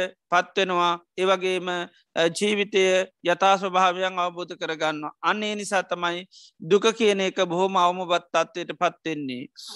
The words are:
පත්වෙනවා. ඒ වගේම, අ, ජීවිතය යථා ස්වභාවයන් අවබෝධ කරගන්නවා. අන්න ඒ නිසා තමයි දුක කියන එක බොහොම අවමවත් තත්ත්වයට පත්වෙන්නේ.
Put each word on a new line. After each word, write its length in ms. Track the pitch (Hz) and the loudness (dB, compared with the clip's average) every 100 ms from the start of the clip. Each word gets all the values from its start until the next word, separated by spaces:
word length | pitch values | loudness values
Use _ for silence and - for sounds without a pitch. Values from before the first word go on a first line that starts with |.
| 185 - - | -2 -8 -2
පත්වෙනවා. 680 | 180 180 - 190 180 175 170 _ | 0 0 0 0 2 2 0 _
ඒ 120 | - 185 | -2 0
වගේම, 440 | 190 185 185 180 | 2 0 -2 -4
අ, 520 | 180 175 _ _ - 170 | -6 -8 _ _ 0 0
ජීවිතය 540 | 165 208 208 202 196 185 185 190 _ | 2 0 0 0 2 4 2 0 _
යථා 340 | 170 175 196 196 | -2 2 4 4
ස්වභාවයන් 640 | 190 185 185 180 185 185 | 2 2 2 2 -2 -2
අවබෝධ 340 | 175 175 175 | -4 -6 -10
කරගන්නවා. 600 | 180 175 160 156 151 151 - | -8 -8 -4 -4 -4 -8 -4
අන්න 240 | 165 208 | -2 -2
ඒ 120 | 214 208 | -4 -6
නිසා 280 | 190 196 | -2 -2
තමයි 440 | 180 175 175 175 190 - - - | -2 -4 -4 -6 -10 -20 -20 -10
දුක 240 | 160 202 226 | 2 4 4
කියන 300 | 220 214 196 | 2 2 2
එක 180 | 190 185 | 0 0
බොහොම 320 | 180 170 190 190 | 0 0 0 2
අවමවත් 520 | 175 180 175 170 - | 2 2 0 -2 0
තත්ත්වයට 420 | 170 165 180 165 | -2 -2 -4 -8
පත්වෙන්නේ. 720 | 160 175 - 160 151 139 123 139 - - | -2 -2 -2 -8 -6 -6 -8 -12 -18 -18